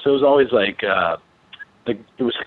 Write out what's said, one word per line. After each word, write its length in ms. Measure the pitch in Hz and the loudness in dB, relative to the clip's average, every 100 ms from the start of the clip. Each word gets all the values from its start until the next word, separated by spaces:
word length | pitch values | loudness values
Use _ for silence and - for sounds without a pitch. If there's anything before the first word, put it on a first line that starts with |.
so 80 | 139 | 0
it 40 | |
was 80 | 139 | 2
always, 300 | 139 143 127 | 4 4 2
like, 300 | 117 98 98 | 2 0 -4
uh, 360 | 101 95 85 82 _ _ _ - - _ - | -2 0 -2 -4 _ _ _ -20 -20 _ -8
like, 140 | 107 - - | -8 -10 -6
it 60 | |
was 120 | 123 - | -4 -4